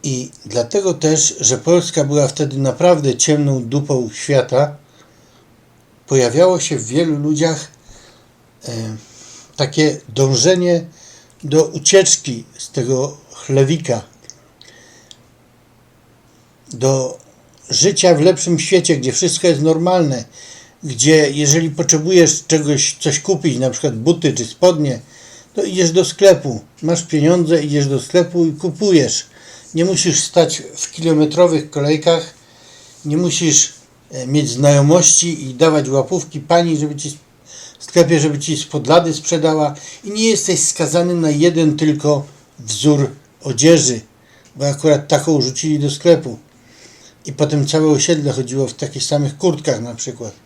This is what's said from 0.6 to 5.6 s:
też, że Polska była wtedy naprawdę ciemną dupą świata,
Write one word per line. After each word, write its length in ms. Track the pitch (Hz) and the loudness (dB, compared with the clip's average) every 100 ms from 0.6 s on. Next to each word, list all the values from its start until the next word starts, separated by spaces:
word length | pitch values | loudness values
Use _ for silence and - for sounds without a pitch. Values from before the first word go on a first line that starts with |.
| 117 202 190 | -2 -2 -2
też, 420 | 147 156 156 - - | -2 0 2 0 0
że 180 | - 127 | -2 -2
Polska 460 | 160 175 175 - | 2 2 2 -4
była 240 | 139 147 139 | 0 0 0
wtedy 300 | - 139 135 | -2 -4 -2
naprawdę 600 | 135 - 180 165 139 117 | -4 2 2 4 0 0
ciemną 460 | - 151 143 131 | 0 0 0 -2
dupą 460 | 117 143 143 131 113 | -2 -4 -2 -4 -4
świata, 640 | - - 139 123 127 143 - _ _ _ _ _ _ _ _ | -10 -2 0 2 0 -2 -6 _ _ _ _ _ _ _ _